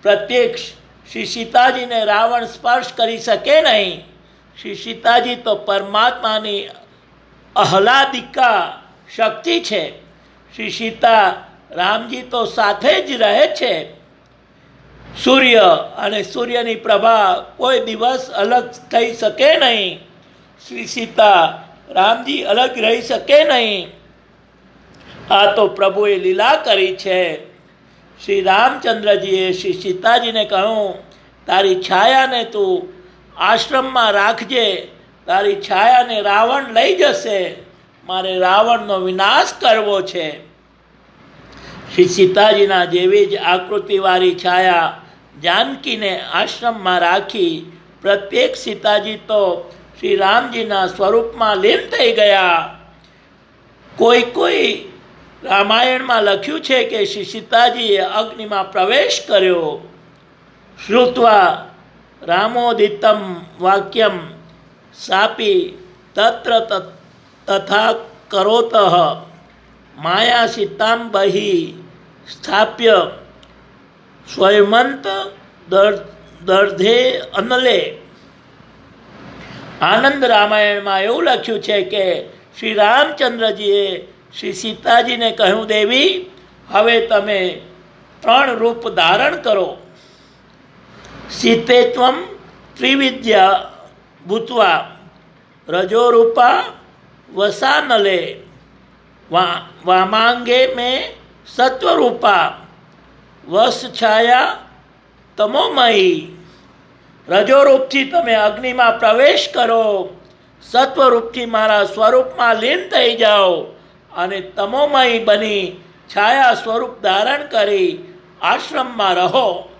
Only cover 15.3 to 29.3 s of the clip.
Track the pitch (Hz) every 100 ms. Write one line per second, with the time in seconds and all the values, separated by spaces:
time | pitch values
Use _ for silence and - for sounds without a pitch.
15.3 | 262 262 233 190 156 - - 208 208 190
16.3 | 247 240 240 233 220 226 202 220 226 196
17.3 | 180 - - 254 262 226 214 240 262 254
18.3 | - 208 247 240 - - 233 233 226 220
19.3 | - 277 320 254 226 185 160 - - _
20.3 | _ _ _ - 240 214 254 226 - 214
21.3 | 190 160 - - - - 185 196 233 254
22.3 | 285 - 214 254 254 220 240 - 226 -
23.3 | 294 302 254 226 202 165 - _ _ _
24.3 | _ _ _ _ _ _ - - - -
25.3 | 196 208 208 202 - 196 190 208 196 185
26.3 | 185 214 - - 196 190 185 190 185 175
27.3 | 151 - - _ _ _ _ _ _ -
28.3 | 196 185 190 240 - 233 220 208 202 196